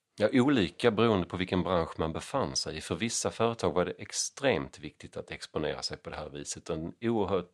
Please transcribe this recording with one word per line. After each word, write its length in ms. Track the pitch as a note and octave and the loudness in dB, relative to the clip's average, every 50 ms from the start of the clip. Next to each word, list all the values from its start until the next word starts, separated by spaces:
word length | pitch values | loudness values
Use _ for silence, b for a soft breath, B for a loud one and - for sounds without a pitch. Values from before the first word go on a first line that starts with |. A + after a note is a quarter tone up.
| _ _ _ | _ _ _
Ja, 140 | - G#2 G#2+ - | 0 2 4 6
olika 580 | C3 A#2+ C#3+ D3 A#2+ F#2 D2+ - - - A#2+ | 6 6 6 6 4 4 2 2 2 4 4
beroende 360 | G#2+ G2 A2+ A#2 G#2+ F#2+ E2+ - | 6 6 6 6 6 4 2 0
på 100 | - F2 | -2 -4
vilken 260 | F#2 F#2 G2 F#2 D#2+ | -2 0 0 0 2
bransch 360 | F2 F#2 E2+ E2 - - - | 2 2 2 0 0 -2 -4
man 140 | E2+ D#2+ D#2+ | -4 -2 -4
befann 420 | E2+ - - - C#3 A2 D2 - | -6 -6 -4 -2 -2 -2 -2 -2
sig 220 | - - E2 D2+ D#2 | -4 -4 -4 -6 -8
i. 40 | |
För 140 | - - - | -6 -4 -4
vissa 360 | E2 A2 A#2 - - - G2+ | -2 -2 -2 -2 -2 -2 -2
företag 400 | - - A2+ A#2 A#2 - - F2+ | 0 0 0 0 0 0 0 0
var 140 | D2+ F2+ F2 | 2 2 0
det 60 | F2+ | 0
extremt 880 | - - - - - - - - - - C#3 C3+ G#2+ D#2 C2+ C2 - - | -2 -8 -10 -8 -6 -4 -4 -6 -4 -2 0 0 2 0 -2 -6 -10 -12
viktigt 380 | D2+ D2+ - - - - - E2 | -14 -14 -14 -14 -18 -14 -12 -12
att 140 | - - | -10 -10
exponera 500 | D#2 D2 - - - D#2+ D2+ D2 C2+ B1+ | -12 -12 -10 -6 -4 -2 -2 -2 -2 -4
sig 160 | - - D#2 - | -6 -8 -8 -8
på 120 | - - | -12 -10
det 60 | B1+ | -10
här 140 | D#2+ D#2 D2 | -10 -10 -10
viset. 400 | C#2 D2 C#2+ - - - - - | -10 -10 -10 -10 -10 -10 -8 -6
En 240 | E2+ D#2+ E2 F2 - - | -6 -4 -6 -6 -8 -4
oerhört 500 | - A2+ A#2 A2 G2 F2 G2 F#2 F2+ - | -2 0 0 0 2 2 0 0 -2 -4